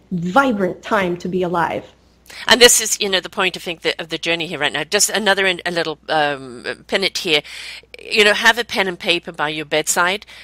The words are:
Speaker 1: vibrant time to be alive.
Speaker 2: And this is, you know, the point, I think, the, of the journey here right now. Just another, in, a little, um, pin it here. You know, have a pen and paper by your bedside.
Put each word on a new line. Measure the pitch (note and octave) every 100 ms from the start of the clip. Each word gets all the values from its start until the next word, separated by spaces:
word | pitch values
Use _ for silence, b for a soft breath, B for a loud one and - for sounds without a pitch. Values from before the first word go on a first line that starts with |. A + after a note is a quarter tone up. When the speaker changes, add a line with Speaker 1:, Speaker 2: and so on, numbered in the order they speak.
| -
Speaker 1:
vibrant | F3+ E3+ A3 C#4 G#3 F3+ -
time | - A3 F#3 F3
to | F#3
be | F3+
alive. | F3+ F3 D#3+ G2 - _ _ _ - B B
Speaker 2:
And | A3
this | A#3+ -
is, | A3+ -
you | G3+
know, | F#3
the | F3
point, | - F#3 -
I |
think, | - E3
the, | E3 -
of | E3
the | E3
journey | - E3+ D#3
here | D#3+
right | C#3+
now. | C3+ D#3
Just | G3+ F#3+
another, | F#3+ G#3 G3 F#3+
in, | F3 -
a |
little, | F3 D#3+ D3+ -
um, | D#3 D3 C#3 C3+ A#2+ F2 B2 -
pin | G3+
it | F#3+ -
here. | F#3 D3 - B B B B -
You | - A3+
know, | G#3
have | G3+ A3 A#3
a |
pen | A#3 A3+ F#3+
and | F3+
paper | G3 E3+ -
by | E3+ D3+
your | D#3 D3
bedside. | D#3 D#3 - F3 G3 - B